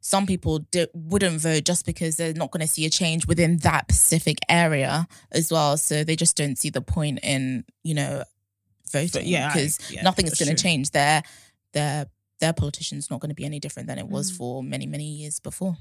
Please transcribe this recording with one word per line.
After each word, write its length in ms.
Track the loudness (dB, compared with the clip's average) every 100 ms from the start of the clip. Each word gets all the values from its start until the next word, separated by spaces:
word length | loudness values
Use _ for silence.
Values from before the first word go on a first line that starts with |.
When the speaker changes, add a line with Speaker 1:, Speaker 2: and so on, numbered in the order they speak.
Speaker 1:
some 260 | 2 0 2
people 320 | 0 0 -2 0
d-, 160 | 0 0
wouldn't 460 | -4 -2 2 2 0
vote 240 | 2 2
just 200 | 2 0 -2
because 300 | -2 -2 -2
they're 180 | -2
not 160 | -2 -4
gonna 160 | -2 -2
see 180 | 0 0
a 40 |
change 360 | 2 2 0 2
within 320 | 4 4 4
that 320 | 4 2 4
specific 460 | 4 6 4 2 -2 4
area 560 | 4 4 2 0 0 -2 -8 _
as 180 | -2 2
well. 260 | 2 2 2
So 240 | 0 0
they 100 | 0 2
just 200 | 2 2
don't 200 | -2 -2
see 100 | -2
the 120 | -4
point 380 | -2 -2 0 -2
in, 420 | -2 0 0 -4 -8 _
you 120 | -4
know, 300 | -2 -2 -4 -8 _ _ _ _ _ -4
voting 200 | -2 -2 -2
Speaker 2:
But 40 | 0
yeah, 220 | 0 2
I, 40 |
Speaker 1:
'cause 260 | 0 0 -2 -8
Speaker 2:
yeah, 120 | 2
Speaker 1:
nothing's 280 | 2 2 0
Speaker 2:
that's 100 | 0
Speaker 1:
gonna 120 | 0
Speaker 2:
true. 100 | 2
Speaker 1:
change. 280 | 2 2 2
Their, 320 | 2 4 4 0 -18 -20 _ _
their, 340 | -2 -2 -2 -6 _ _ _
their 120 | -2
politician's 540 | 0 -4 -4 -8 -8 -8
not 100 | -8
gonna 140 | -8
be 100 | -8 -8
any 140 | -8
different 260 | -10 -10 -10
than 120 | -8
it 100 | -6
was 220 | -4 -4
Speaker 3:
Mm. 40 | -6
Speaker 1:
for 260 | -8 -8
many, 240 | -6 -8 -6
many 220 | -8 -8
years 300 | -10 -10 -10
before. 360 | -10 -6 -6 -6